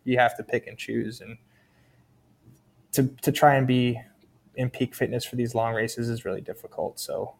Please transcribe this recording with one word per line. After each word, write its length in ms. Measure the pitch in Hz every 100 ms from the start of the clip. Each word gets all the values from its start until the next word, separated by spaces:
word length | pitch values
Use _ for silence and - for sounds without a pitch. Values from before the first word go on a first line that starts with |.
You 140 | - 123
have 180 | 120 -
to 60 |
pick 240 | 110 117 -
and 100 | 117
choose, 440 | - 117 110 117
and 160 | 107 113 _ _ _ _ _ _ _ _ _ _ - - _ _ _
to, 140 | - 131 -
to 100 | -
try 240 | 135 147 139
and 120 | 127
be 340 | 127 123 117 - _ _ _ _ -
in 140 | 127
peak 240 | - 127
fitness 300 | - 127 120
for 140 | - 123
these 180 | 120 120
long 180 | 113
races 360 | 113 117 120 117
is 160 | 113 95
really 160 | 95
difficult. 580 | - 92 - - 87 -
So 360 | - - 98 -